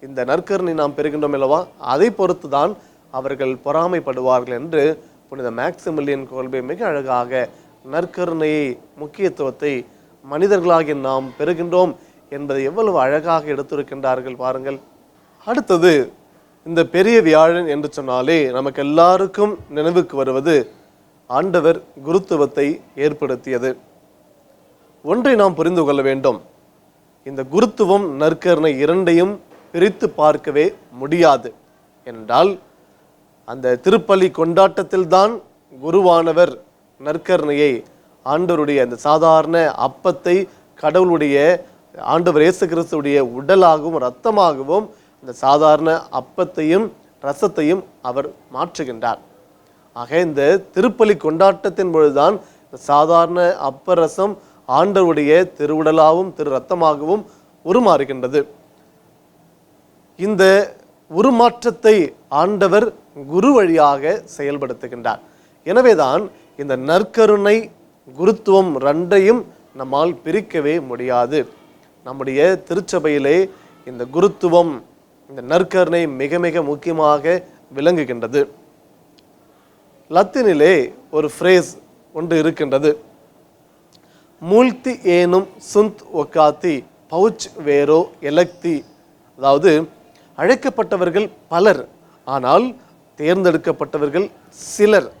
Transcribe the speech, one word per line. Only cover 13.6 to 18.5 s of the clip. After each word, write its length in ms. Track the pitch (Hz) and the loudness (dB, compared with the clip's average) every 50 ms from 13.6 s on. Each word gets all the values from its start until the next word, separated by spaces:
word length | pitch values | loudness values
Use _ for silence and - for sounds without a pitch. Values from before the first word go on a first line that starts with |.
| 139 139 156 143 139 127 143 135 135 135 127 127 127 131 127 | -6 -8 -8 -8 -8 -8 -10 -6 -4 -2 -2 -2 -4 -10 -12
பாருங்கள். 420 | 123 127 127 131 131 131 139 139 131 - _ _ _ _ _ _ _ _ _ _ _ _ | -8 -6 -6 -6 -6 -8 -10 -10 -12 -14 _ _ _ _ _ _ _ _ _ _ _ _
அடுத்தது, 680 | - 240 254 208 - 190 175 165 180 165 143 123 - - _ _ _ _ _ _ _ _ _ _ | -6 -6 -6 -2 0 0 2 4 4 4 4 0 -2 -8 _ _ _ _ _ _ _ _ _ _
இந்த 200 | 160 170 165 165 | -6 -2 -2 -2
பெரிய 360 | 165 - 170 190 214 233 226 | 0 0 0 2 4 4 4
வியாழன் 460 | 196 160 156 156 160 165 170 175 180 | 4 6 6 6 6 6 4 0 -2
என்று 260 | 160 147 147 147 147 - | -4 -4 -4 -6 -8 -10
சொன்னாலே 580 | - 139 131 127 127 127 139 165 165 147 131 | -10 -8 -4 -4 -2 0 0 0 2 0 0